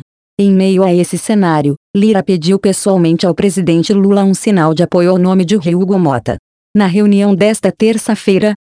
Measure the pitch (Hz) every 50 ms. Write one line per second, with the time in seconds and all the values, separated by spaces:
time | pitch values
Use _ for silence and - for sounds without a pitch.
0 | - _ _ _ _ _ _ - 202 196 190 190 190 190 190 185 190 185 175 180
1 | 175 - - 165 - - 220 208 190 170 160 151 139 143 143 - _ _ - 202
2 | 202 220 214 190 185 - 190 170 151 175 196 196 - 202 185 - - 202 196 185
3 | 170 160 165 175 - 180 160 - 208 202 160 196 175 160 165 170 165 - 208 202
4 | 190 196 202 202 196 196 190 - - 226 202 185 156 160 160 160 175 165 - 180
5 | 175 180 185 190 180 185 190 190 185 160 214 214 147 175 170 180 190 180 202 185
6 | 175 147 131 120 - - 107 - - _ _ _ _ _ - 208 208 185 170 208
7 | 208 208 202 196 202 202 196 170 202 214 220 - - 190 175 - 214 220 226 220
8 | - - 214 - - - 190 185 214 214 208 - _